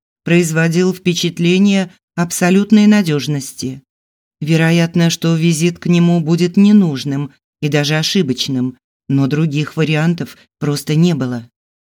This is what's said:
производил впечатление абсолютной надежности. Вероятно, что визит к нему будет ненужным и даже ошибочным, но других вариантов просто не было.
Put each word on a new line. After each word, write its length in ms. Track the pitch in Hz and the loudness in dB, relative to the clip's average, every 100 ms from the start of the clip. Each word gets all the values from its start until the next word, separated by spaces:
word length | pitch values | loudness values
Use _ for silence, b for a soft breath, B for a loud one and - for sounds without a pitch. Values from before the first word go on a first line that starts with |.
| _ _ | _ _
производил 680 | - 170 170 160 165 170 185 | 0 2 2 0 0 0 0
впечатление 960 | 185 180 170 170 170 170 185 202 196 185 B _ | -2 -4 -2 -4 -2 0 2 2 2 -2 B _
абсолютной 720 | - 175 - 180 190 202 214 208 | -6 -4 -2 0 2 4 4 6
надежности. 920 | 208 170 147 131 147 131 - 131 131 - _ _ _ _ _ | 4 2 -2 -4 -6 -8 -12 -12 -12 -18 _ _ _ _ _
Вероятно, 680 | 156 160 165 170 165 175 170 | -2 0 2 0 0 0 0
что 260 | 165 165 | 0 -2
визит 440 | 165 170 156 175 170 | 0 0 0 -2 -2
к 80 | - | -2
нему 320 | 175 170 175 | 2 2 0
будет 380 | 151 175 175 190 | 0 -2 0 2
ненужным 760 | 202 214 175 135 143 139 147 b _ _ | 4 4 2 -2 -6 -6 -8 b _ _
и 80 | 147 | -2
даже 260 | 147 147 | -2 0
ошибочным, 800 | 156 160 196 131 127 - 131 127 127 _ _ - | -2 -2 -2 -2 -4 -4 -4 -4 -8 _ _ -2
но 200 | 139 135 | 0 0
других 480 | 147 160 143 147 160 | 0 -2 -4 -4 -4
вариантов 600 | 156 156 160 170 135 b _ _ | -2 0 -2 -2 -8 b _ _
просто 360 | 147 143 - | -6 -4 -2
не 180 | 156 175 | 0 2
было. 340 | 147 127 120 117 _ _ _ | 0 -4 -8 -12 _ _ _